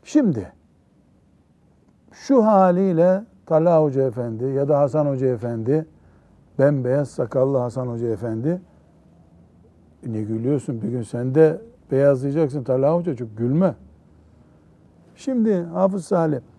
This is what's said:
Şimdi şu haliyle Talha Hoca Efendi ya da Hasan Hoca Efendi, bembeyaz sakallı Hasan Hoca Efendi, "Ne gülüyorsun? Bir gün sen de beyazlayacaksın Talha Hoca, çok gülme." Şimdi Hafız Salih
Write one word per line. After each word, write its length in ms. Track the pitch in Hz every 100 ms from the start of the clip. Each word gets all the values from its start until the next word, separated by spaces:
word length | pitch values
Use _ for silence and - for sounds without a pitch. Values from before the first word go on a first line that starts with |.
Şimdi 480 | - 302 240 123 90 - _ _ _ _ _ _ _ _ _ _ _ _ _ _ _
şu 340 | - - 269 220
haliyle 760 | 202 185 180 196 160 180 190 226 _ -
Talha 380 | 156 170 165
Hoca 180 | 151 135
Efendi 420 | 135 117 120 110
ya 240 | 131 135 139
da 120 | 143
Hasan 260 | 143 147 147
Hoca 220 | 135 131
Efendi, 580 | 123 120 117 113 151 160 _ _ _ _ _ _ -
bembeyaz 500 | 135 143 123 135 139
sakallı 480 | - 123 135 135 139
Hasan 300 | 123 127 127
Hoca 200 | 117 117
Efendi, 540 | 107 117 110 135 180 - _ _ _ _ _ _ _ _ _ _ _ _ _ -
"Ne 160 | 110
gülüyorsun? 600 | 107 110 117 143 - 117
Bir 80 | 110
gün 140 | 123
sen 320 | 107 - 131 135
de 260 | 156 - - - _
beyazlayacaksın 720 | 135 143 135 139 143 151 143
Talha 320 | 120 131 139 170
Hoca, 200 | 175 123
çok 220 | 120 107
gülme." 380 | 120 147 185 123 - _ _ _ _ _ _ _ _ _ _ _ _ -
Şimdi 480 | - 254 220 190
Hafız 420 | 170 175 190 190 160
Salih 340 | 180 160 139 -